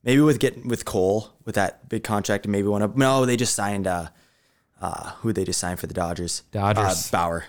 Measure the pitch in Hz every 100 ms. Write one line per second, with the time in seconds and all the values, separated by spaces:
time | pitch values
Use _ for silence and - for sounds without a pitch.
0 | 120 135 151 131 127 120 120 113 - 104
1 | 92 107 - _ - 104 95 - - 113
2 | - 104 101 101 104 101 101 101 104 120
3 | 135 135 127 123 120 - 101 101 95 87
4 | 82 _ _ _ _ _ _ _ 90 -
5 | - - 113 95 90 87 90 90 - 90
6 | 85 87 87 - _ 107 101 107 98 87
7 | - 92 87 85